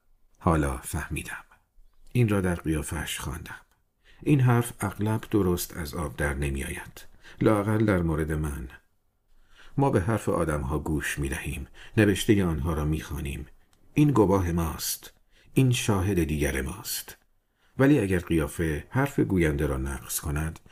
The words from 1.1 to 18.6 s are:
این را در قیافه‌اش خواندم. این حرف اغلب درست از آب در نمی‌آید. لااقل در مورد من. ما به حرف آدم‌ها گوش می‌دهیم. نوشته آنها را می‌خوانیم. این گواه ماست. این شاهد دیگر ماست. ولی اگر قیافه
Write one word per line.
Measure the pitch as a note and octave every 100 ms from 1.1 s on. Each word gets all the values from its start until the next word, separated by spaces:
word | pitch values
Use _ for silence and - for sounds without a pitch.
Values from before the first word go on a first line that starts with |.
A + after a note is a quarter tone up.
| C2+ - - - _ _ - - - -
این | B2 A2+
را | G2+
در | F#2 F2
قیافه‌اش | E2 D#2 D2 D#2 - -
خواندم. | - C2+ - - _ _ _ _ _ -
این | - C#3+
حرف | B2+ A#2+ A#2+ -
اغلب | G2+ - G#2+ A2 -
درست | G#2+ F#2 F2 - -
از | D2+
آب | E2+ D2 B1
در | D2
نمی‌آید. | C#2 C#2+ C2+ C2+ - - - - - - -
لااقل | - G#2+ G2+ A2 A2
در | F#2
مورد | E2+ D#2 D#2
من. | D#2 D#2 C#2+ - - _ _ _ _ _ - _ - - -
ما | C#3
به | A2+
حرف | E2 A2 -
آدم‌ها | G2 D#2+ D2+ B1+ D2+
گوش | D#2 D2+ - -
می‌دهیم. | C#2+ C#2 - C#2 C#2 - - -
نوشته | G#2 F#2+ - G#2
آنها | F#2 D#2 D2+
را | D#2 D2+
می‌خوانیم. | D#2 - D2 C#2+ C2+ - - _ _ -
این | - D3
گواه | B2 G2 G2 F2+
ماست. | E2+ E2 D2+ - - - - _ _ _
این | - C3
شاهد | A#2+ - G2 F2+ F#2
دیگر | D#2 D2+ C#2+ C2+
ماست. | C#2 - - - - - _ _ _ _ _ -
ولی | C3+ D3
اگر | G2 F2+
قیافه | - E2 D2 -